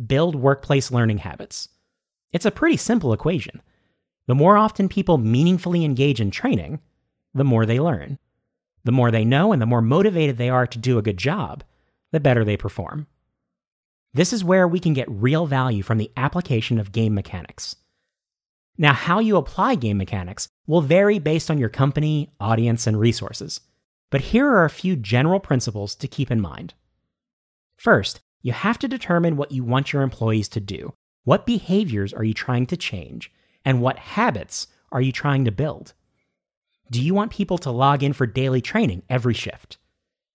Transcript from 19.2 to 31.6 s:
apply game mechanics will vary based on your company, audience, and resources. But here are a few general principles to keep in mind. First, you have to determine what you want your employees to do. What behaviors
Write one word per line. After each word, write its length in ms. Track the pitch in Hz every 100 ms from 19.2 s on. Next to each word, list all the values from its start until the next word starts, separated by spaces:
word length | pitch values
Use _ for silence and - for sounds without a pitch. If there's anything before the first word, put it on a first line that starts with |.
| 220 190
apply 380 | 135 - 214 226
game 220 | 117 104
mechanics 520 | 95 101 90 95 - _ -
will 140 | 165
vary 360 | 139 175 202 214
based 320 | 151 160 -
on 80 | 151
your 120 | 117
company, 640 | - 135 143 151 151 147 _
audience, 440 | 104 113 117 117 -
and 140 | 107
resources. 640 | 113 113 - - 80 - _ _ _ _ _
But 80 | 139
here 300 | - 226 285
are 160 | 226 160
a 40 |
few 280 | - 185 175
general 420 | 101 123 151 190
principles 560 | - 135 120 104 104 -
to 140 | -
keep 200 | - 131
in 120 | 113
mind. 320 | 92 64 - - _ _ _ _ _ _ _ _ _ _
First, 420 | - 160 98 - _ _
you 100 | 127
have 260 | 117 202 233
to 100 | 269
determine 480 | 240 - 175 170 147
what 160 | 147
you 100 | 135
want 300 | 117 127 143
your 80 | 147
employees 480 | 135 - 113 110 101
to 100 | -
do. 340 | 98 95 - - _ _
What 220 | - 180 -
behaviors 680 | 233